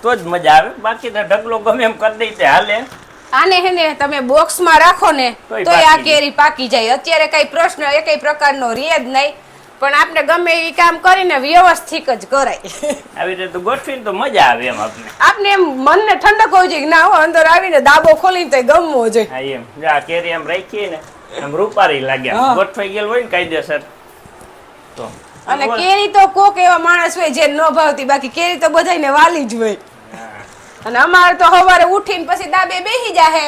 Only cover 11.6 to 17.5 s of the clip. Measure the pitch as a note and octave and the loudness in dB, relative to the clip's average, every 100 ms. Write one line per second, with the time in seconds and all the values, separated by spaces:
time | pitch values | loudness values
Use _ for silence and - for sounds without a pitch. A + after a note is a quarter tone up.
11.6 | F4+ E4+ - D#4+ - A#3 F3+ C4+ B3+ F3+ | 4 2 -4 -10 -4 -6 -2 -2 -2 -6
12.6 | G3 - D4 - - - E3+ F#3 F#3 F3 | -12 -12 -8 -8 -12 -10 -8 -8 -8 -8
13.6 | F3+ C4+ - C4 G#3+ F#3+ C4+ G#3+ C3+ A#2 | -6 -6 -6 -10 -8 -6 -4 2 2 2
14.6 | B2 A2 A2 - - - D#4 G#4 G4+ G4 | -4 -6 -8 -10 -18 0 0 2 0 2
15.6 | F4 C4 C4+ E4+ G#4+ F#4+ G#4 G#4+ A4 F#4 | 0 0 2 2 2 2 2 2 4 4
16.6 | F4+ D#4 C#4+ E4 F4 G4+ D#4+ E4 D#4+ | 2 0 0 2 4 4 2 2 4